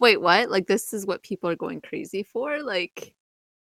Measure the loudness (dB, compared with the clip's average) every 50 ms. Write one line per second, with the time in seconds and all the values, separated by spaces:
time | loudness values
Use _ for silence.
0 | 6 6 6 6 6 4 4 4 4 2 0 0 2 2 0 0 0 -4 -8 -6
1 | -4 -4 -4 -6 -6 -10 -10 -6 -4 -4 -4 -4 -4 -8 -8 -10 -12 -10 -10 -10
2 | -10 -8 -8 -10 -8 _ -6 -6 -6 -4 -6 -6 -6 -4 -4 -4 -4 -4 -8 -14
3 | -18 -20 _ _ _ _ _ _ _ _ _ _ _